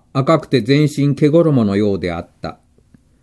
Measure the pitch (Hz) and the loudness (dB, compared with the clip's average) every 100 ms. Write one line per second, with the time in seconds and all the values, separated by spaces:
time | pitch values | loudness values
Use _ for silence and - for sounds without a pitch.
0 | _ 135 131 160 - 131 107 139 147 - | _ -4 0 0 0 -2 0 0 0 0
1 | 143 135 151 160 160 135 107 98 104 98 | -2 0 2 2 2 2 0 0 0 -2
2 | 90 85 - _ 82 - _ _ _ _ | -4 -8 -10 _ -14 -14 _ _ _ _
3 | _ _ | _ _